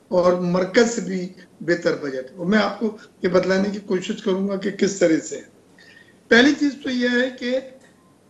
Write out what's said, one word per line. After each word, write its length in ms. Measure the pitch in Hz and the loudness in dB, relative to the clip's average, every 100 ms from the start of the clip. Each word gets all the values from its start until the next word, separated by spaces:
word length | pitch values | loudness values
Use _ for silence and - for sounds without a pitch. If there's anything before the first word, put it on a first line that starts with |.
| - | -2
और 280 | 180 175 180 | 2 4 2
मरकज 460 | 180 180 180 - 226 | 2 0 2 2 2
से 160 | - | 0
भी 280 | 180 190 180 - - - | -4 -6 -6 -12 -20 -12
बेहतर 300 | 151 175 165 | -2 0 0
बजट 380 | 143 143 131 127 | -2 -6 -8 -10
है। 80 | 190 | -8
और 80 | 175 | 0
मैं 120 | 214 | 2
आपको 400 | 196 - 220 - - - | 0 -2 -6 -6 -18 -6
ये 40 | 185 | 2
बतलाने 420 | 175 180 190 202 | 2 2 0 0
की 80 | 202 | -4
कोशिश 420 | - 185 180 - | -4 -4 -4 -6
करूंगा 360 | 208 190 196 196 | -4 -2 -2 -4
कि 160 | 196 | -6
किस 280 | 196 190 - | -2 -2 2
तरह 180 | 175 156 | 2 2
से 180 | - 135 | -2 -12
है। 120 | - _ _ _ - - - _ - | -14 _ _ _ -20 -20 -20 _ 2
पहली 220 | 233 277 | 6 6
चीज 320 | 285 294 233 | 4 0 -2
तो 60 | 277 | -6
ये 180 | 247 247 | -2 0
है 280 | 247 262 254 | 0 -2 -4
कि 140 | 247 254 262 - - _ _ _ _ | -4 -4 -4 -18 -20 _ _ _ _